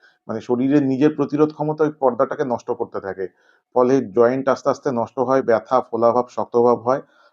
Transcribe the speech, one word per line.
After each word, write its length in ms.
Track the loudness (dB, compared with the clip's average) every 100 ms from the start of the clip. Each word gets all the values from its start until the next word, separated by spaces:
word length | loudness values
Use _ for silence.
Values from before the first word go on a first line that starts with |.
| _ _ -10
মানে 120 | -8
শরীরের 420 | -2 0 2 2
নিজের 340 | 2 2 0 0
প্রতিরোধ 360 | -4 0 -2
ক্ষমতা 320 | -2 -4 -2
ওই 80 | -2 0
পর্দাটাকে 440 | 0 0 -2 -4
নষ্ট 260 | -4 -6 -6
করতে 300 | -8 -8 -10
থাকে। 280 | -10 -8 -10 _ _ _ _
ফলে 260 | 0 2 2
জয়েন্ট 480 | 0 2 2 2 -2
আস্তে 220 | -2 -2
আস্তে 220 | -2 -4
নষ্ট 260 | -4 -4 -4
হয়, 240 | 0 0
ব্যথা, 380 | 2 0 0 -2
ফোলাভাব, 460 | -2 0 2 2 -2
শক্তভাব 520 | -6 -2 2 2 2
হয়, 220 | 0 -4 -4 _ _